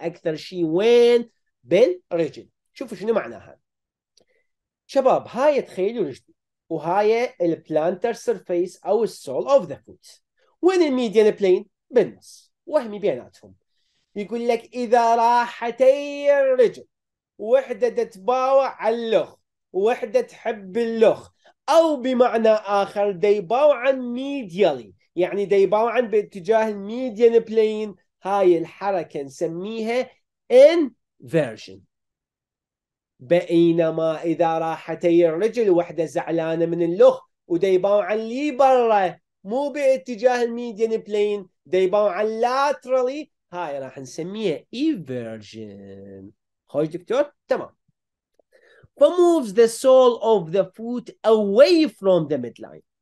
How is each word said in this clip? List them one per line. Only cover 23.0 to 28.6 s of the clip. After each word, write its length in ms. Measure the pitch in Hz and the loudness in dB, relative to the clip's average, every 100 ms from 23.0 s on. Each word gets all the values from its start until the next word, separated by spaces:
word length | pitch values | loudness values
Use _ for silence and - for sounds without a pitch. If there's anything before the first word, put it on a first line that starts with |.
| 208 | -2
ديباوعا 800 | 180 208 208 170 240 302 254 262 | 0 0 0 0 2 2 2 0
medially، 1000 | 269 247 240 277 277 202 170 185 135 107 _ _ 165 | -2 -4 -8 -8 -8 -8 0 0 0 -10 _ _ -4
يعني 280 | 175 190 | -4 -2
ديباوعا 560 | 196 202 190 208 233 226 | 0 2 2 2 0 -2
باتجاه 680 | 233 214 185 196 170 220 220 | -2 -2 -4 -10 -2 0 0
الميديان 720 | 202 196 233 262 202 233 233 | -6 -10 -8 -8 2 4 4
بلين، 560 | 226 220 220 214 214 185 _ _ | 0 0 0 -2 -8 -12 _ _
هاي 360 | 185 202 185 | -4 2 2
الحركة 640 | 170 | 2